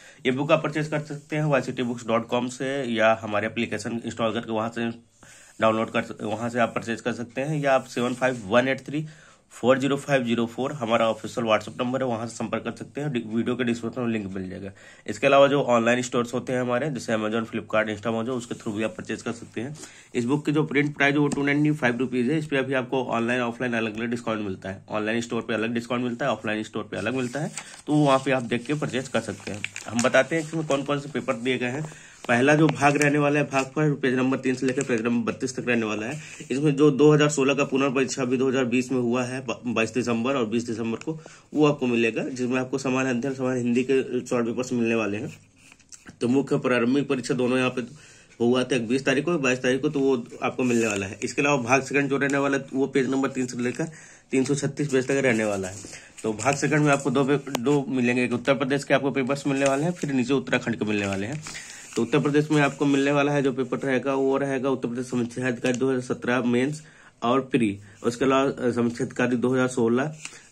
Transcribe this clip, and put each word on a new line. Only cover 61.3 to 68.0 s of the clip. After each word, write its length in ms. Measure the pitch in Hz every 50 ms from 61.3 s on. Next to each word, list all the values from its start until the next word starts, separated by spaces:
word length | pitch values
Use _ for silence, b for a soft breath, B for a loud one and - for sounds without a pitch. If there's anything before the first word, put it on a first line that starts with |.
| 147 156 B B B B B B B B B B -
तो 60 | - 117
उत्तर 180 | 117 - 151
प्रदेश 300 | 120 147 139 151 147 151
में 120 | 156 151 143
आपको 220 | 143 143 - 147
मिलने 280 | 143 139 139 139 139 143
वाला 200 | 143 139 147 143
है 100 | 143 131
जो 100 | 139 120
पेपर 260 | 123 131 120 135 120
रहेगा, 360 | 127 139 131 123 120 139 135
वो 220 | 135 135 135 135
रहेगा 340 | 135 139 139 135 131 120 139
उत्तर 180 | 135 127 131 120
प्रदेश 180 | 117 123 127
समीक्षा 420 | 127 - 123 117 117 - 127 127 131
अधिकारी 300 | 120 113 - 127 123 117
दो 100 | 131 135
हज़ार 120 | 131 127
सत्रह 420 | 123 - 120 - - 117 123 127 113
मेंस 400 | 120 120 123 127 147 151 151 B B B B B B B B -
और 180 | 117 127 135
प्री। 400 | 131 - - 127 117 104 98 101 B B B B